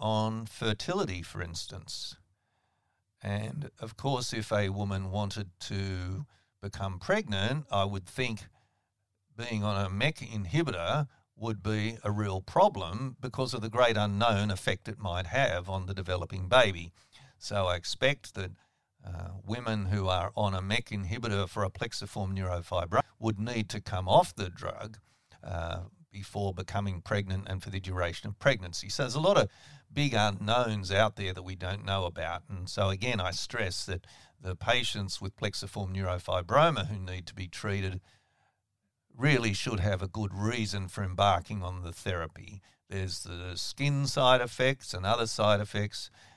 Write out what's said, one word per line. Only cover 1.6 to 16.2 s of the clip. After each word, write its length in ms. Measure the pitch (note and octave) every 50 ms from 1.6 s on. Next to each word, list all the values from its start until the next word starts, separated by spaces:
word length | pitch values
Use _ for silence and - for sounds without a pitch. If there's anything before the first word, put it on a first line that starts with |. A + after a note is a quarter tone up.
| - - G2 F#2+ - - - - - - - - _ _ _ _ _ _ _ _ _ _ _ _ _ _ _ _ _ _ _ _ -
And 480 | G2+ G2+ G#2 G#2+ - C3 D3+ - - - -
of 160 | - A2 -
course, 360 | - - C#3 C#3 B2 B2 - -
if 200 | A2 G#2 - A2
a 160 | G#2 G#2 F#2+
woman 420 | G2 G2+ G2+ G2 G2 F#2+ F#2+ F#2
wanted 380 | F#2 G#2 G#2 G2 - A2 G2+ F#2 - _
to 640 | - - G#2 G2 G2 F#2+ F#2+ F#2 F2+ F#2 F#2+ C#3 D3 - _ _ _ _ _ _ -
become 360 | G2+ - - G2 G2 F#2 F2+
pregnant, 640 | - - F#3+ A3 G3+ B2+ G#2 G2 G2 A2+ C3+ D#3 D3 - -
I 120 | G2+ G2
would 220 | G2+ G2+ G2 F2+
think 400 | - - - B2+ B2 A2+ G#2 - - _ _ _ _ _ _ _ _ _ _ _ _ _ _ _ _ _
being 280 | - A#2 A#2+ A2+ G#2+ G2+
on 200 | G#2 G2+ G2 G2+
a 60 | F#2
mec 280 | F#2+ G2 B2 D3+ D#3+ -
inhibitor 920 | - - A2+ G#2+ G2 E2+ F2 D#3 E3+ C3 F#2+ F2 E2+ F2+ A#2 D3+ D3+ - - _ _ _ _
would 280 | - G#2+ A2+ G#2+ G2 F#2
be 340 | A2 A2 G#2+ G#2+ A2+ A#2 A2+ -
a 60 | G#2
real 300 | G#2 G#2 G#2+ G2+ F#2+ F#2
problem 760 | - - - E3 F#3+ G#3 - G2+ F#2+ E2 F#2 A2+ C3+ C3 B2 -
because 320 | - B2 - - C3 B2 B2
of 100 | A#2 G#2
the 60 | A2+
great 280 | G#2+ B2 B2 A#2+ A2
unknown 540 | G#2+ G#2 G#2 G2+ G2+ A#2 A#2 G#2+ G2 G#2 G#2+
effect 380 | F#2+ F#2 - A2 G2+ - - A2+
it 100 | A2 C3+
might 280 | G2+ F#2 E2+ F2+ F#2
have 420 | E2+ - C3 C#3 A2+ F2 F2+ F2+ F#2+
on 180 | F#2+ F#2+ F#2
the 80 | F#2 G2
developing 520 | F#2 F2 F2+ F#2 F2+